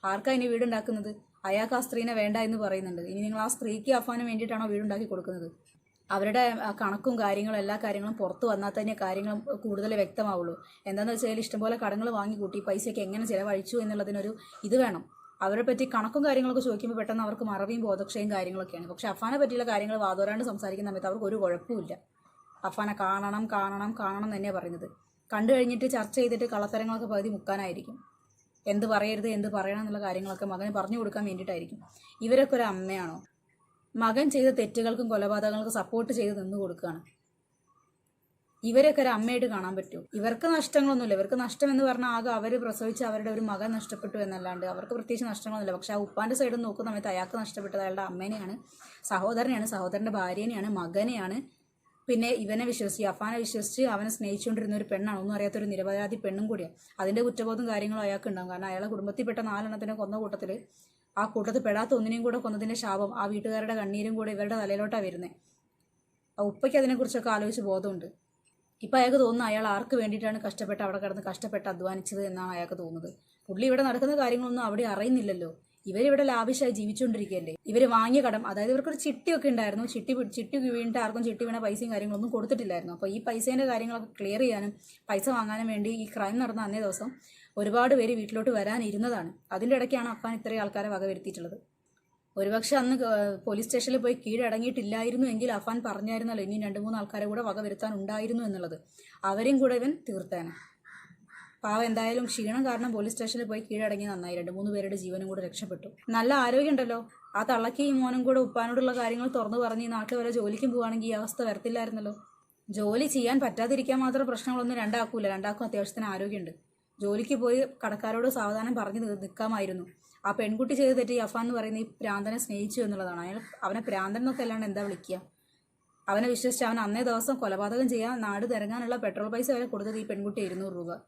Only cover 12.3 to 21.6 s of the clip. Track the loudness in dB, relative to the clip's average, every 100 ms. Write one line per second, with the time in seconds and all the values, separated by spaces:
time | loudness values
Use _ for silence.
12.3 | -2 -4 -4 -2 -2 0 -4 -4 -4 -2
13.3 | 0 0 -2 0 -2 0 -2 -2 -2 -4
14.3 | -8 -14 -10 2 4 4 2 -8 -20 -20
15.3 | _ 0 2 2 2 2 0 2 4 6
16.3 | 6 4 2 2 0 -2 -2 -2 -2 -2
17.3 | -2 -4 -2 -2 -2 0 0 -2 -2 0
18.3 | 0 -2 -4 -8 -10 -12 -6 -4 -2 -2
19.3 | 4 4 4 2 0 0 0 2 2 2
20.3 | 2 -2 -2 -4 -4 -4 -2 -2 -2 -2
21.3 | 2 2 0